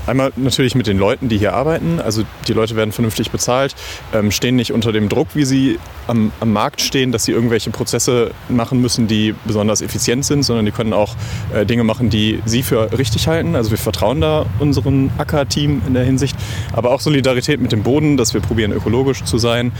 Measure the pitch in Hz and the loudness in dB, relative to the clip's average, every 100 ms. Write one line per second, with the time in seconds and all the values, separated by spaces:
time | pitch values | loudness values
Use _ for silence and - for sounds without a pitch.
0 | - 131 135 123 131 - 127 131 107 98 | -2 0 0 0 -2 2 2 2 0 2
1 | 98 127 127 107 101 95 147 165 165 165 | 2 0 0 0 0 0 0 0 -2 -2
2 | 110 107 98 - - 110 113 110 107 104 | -2 -2 -4 -6 -2 0 0 0 -2 0
3 | 113 113 110 113 - 123 139 - - - | -2 -2 -4 -2 0 0 0 -4 -14 -14
4 | - 110 104 - 123 127 113 117 113 107 | -4 0 0 0 2 2 0 0 0 0
5 | 104 120 156 151 135 135 135 - - - | 0 0 0 0 0 2 2 -2 -8 -10
6 | - 117 107 - 117 104 135 - - 139 | -2 0 0 0 0 2 0 -2 -2 0
7 | 127 117 - 104 120 113 123 110 117 120 | 0 0 0 0 2 0 -2 -6 -2 -2
8 | 139 123 110 - - 120 117 127 123 - | 2 2 0 -4 -2 -2 0 0 0 0
9 | 107 107 107 104 110 107 104 104 - 104 | 0 2 0 -2 -2 0 0 0 -2 -2
10 | - 120 139 143 127 117 104 - 113 98 | 0 0 0 0 0 0 0 0 0 0
11 | 104 - - - - 113 104 120 110 110 | 0 -2 -8 -6 -4 -2 0 2 0 0
12 | 117 107 107 107 110 117 - 120 107 117 | 0 2 0 0 -2 -2 0 0 0 0
13 | 135 113 - 165 165 139 110 110 110 - | 0 0 0 0 0 0 0 -2 -2 -2
14 | 104 143 156 151 - - 147 139 139 135 | 0 2 2 0 0 0 0 2 2 2
15 | 135 - 147 151 135 - 147 139 - 127 | 2 -2 0 0 0 0 0 0 0 0
16 | 127 131 135 - - - - - 120 131 | 2 2 0 -4 -6 -6 -4 -2 0 2
17 | 156 143 131 123 143 147 120 113 113 147 | 2 2 4 2 0 0 0 0 2 2
18 | 151 139 113 110 - 113 104 101 104 120 | 4 4 2 0 0 0 0 0 0 2
19 | 135 127 - 120 117 117 123 - | 2 0 -2 0 2 0 0 -4